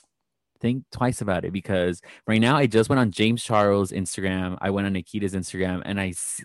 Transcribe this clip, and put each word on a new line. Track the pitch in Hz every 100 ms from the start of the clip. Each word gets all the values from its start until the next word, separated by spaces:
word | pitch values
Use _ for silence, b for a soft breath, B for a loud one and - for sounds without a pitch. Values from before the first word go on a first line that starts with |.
| _ _ _ _ _ _
think | 117 127 -
twice | - 123 120
about | 104 90
it, | 87
because | 95 - 95 90 87 B B -
right | 110
now | 117 147
I | 135
just | 107 110
went | 139
on | 120
James | 92 107 117
Charles' | - 110 104 101 95
Instagram. | - 92 - 95 92 90 90
I | 98
went | 98 98
on |
Nikita's | 95 82 107 101
Instagram, | 95 90 92 92 90
and | - 101
I | 95
s-, | 87 - -